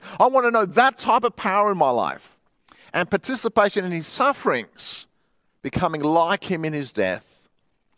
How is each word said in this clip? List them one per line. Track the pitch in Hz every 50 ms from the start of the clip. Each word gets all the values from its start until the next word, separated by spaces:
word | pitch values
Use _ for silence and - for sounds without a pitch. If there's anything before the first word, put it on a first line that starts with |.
| - - - -
I | 202 254
want | 262 262 247
to | 240
know | 233 226 208
that | 175 147 214 247 269 - -
type | - - 220 240 226
of | 233 -
power | - - 202 190 208 208 208
in | 196 175
my | 151 135
life | 123 113 95 71 65 - - - _ _ _ _ _ _ _ _ - _ - - -
and | 170 180 -
participation | 202 190 - - 262 233 - 226 - 226 202 202 - 202 185
in | 180
his | 175 165 147 -
sufferings, | - - 254 277 269 - - - 143 123 104 - _ - - - - - - _ _ _ _ _ _ _ _ _ _ _ -
becoming | 139 - - 180 170 160 151
like | 151 151 160 170 165 170 196 - -
him | - 185 160 160
in | 156 151
his | 147 139 127
death, | - 104 98 92 90 - - _ _ _ _ _ _ _ _ _ _ _ _ _ _